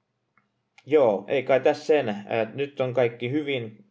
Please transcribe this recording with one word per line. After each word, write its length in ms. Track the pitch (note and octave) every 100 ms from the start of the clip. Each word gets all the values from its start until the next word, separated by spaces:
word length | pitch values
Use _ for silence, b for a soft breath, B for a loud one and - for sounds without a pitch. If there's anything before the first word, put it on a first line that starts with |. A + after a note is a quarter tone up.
| _ _ _ _ _ _ _ _ -
joo, 380 | D3 B2 G2 -
ei 140 | C#3
kai 180 | B2 C3
tässä 240 | D3+ C#3+
sen. 240 | - D3+ A#2+
Ää, 420 | G#2 G#2 A2+ A2
nyt 260 | B2+ C#3 -
on 140 | B2+
kaikki 360 | B2 A#2+ A#2 A#2+
hyvin 540 | D3 C#3+ C3 A2+ - _